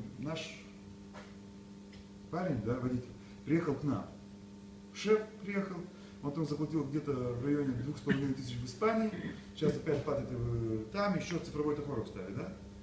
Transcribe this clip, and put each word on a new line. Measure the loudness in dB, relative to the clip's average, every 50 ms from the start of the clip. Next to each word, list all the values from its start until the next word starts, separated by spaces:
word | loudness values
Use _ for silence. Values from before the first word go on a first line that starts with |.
| -4 -8 -8
наш | -6 -4 -4 -4 -4 -6 -8 -10 -12 -14 -14 -16 -16 -14 -14 -14 -14 -14 -14 -14 -14 -14 -14 -14 -14 -14 -14 -14 -14 -14 -14 -14 -14 -14 -14 -14 -14 -14 -14 -14 -14 -8 -4
парень, | -2 0 2 2 2 2 2
да, | 2 2
водитель, | 2 2 2 2 0 -2 -4 -10 -12 -14 -14 -14 -6 2
приехал | 4 4 6 6 4 2
к | 2 2
нам. | 2 2 2 0 -4 -10 -14 -14 -14 -14 -14 -14 -14 -14 -14 -14 -14 -14 -14 -14 -12 -8
Шеф | 0 6 6 6 6 6 2 -8 -8 -4
приехал, | 0 0 2 2 0 -2 -6 -6 -8 -10 -14 -14 -14 -10 -4 -2
он | -2
там | 0 0 0
заплатил | 2 2 0 2 2 2 2 2
где-то | 2 2 0 2 2
в | 2 2 2 0 0 2 2
районе | 4 4 4 4 4 2
двух | 2 0 -2 -2
с | 0
половиной | 2 4 4 4 4 2 2
тысяч | 0 -2 -4 -4
в | -4 -4
Испании, | -4 0 2 4 4 6 6 4 4 2 0 -4 -4 -4 -6 -10 -10 -2
сейчас | 2 4 4 4
опять | 4 2 2 2 2 2
платит, | 2 2 0 0 0
э, | 0 0 2 2 2 2 2 2 0 0 -2 -2
там, | 0 2 4 4 4
ещё | 2 2 0 0 -2
цифровой | -2 -2 0 2 2 2 2
тахограф | 2 0 0 0 -2 -2
ставит, | -2 -4 -6 -6 -4 -4
да? | -4 -4 -4 -6 -8 -10 -12 -12 -12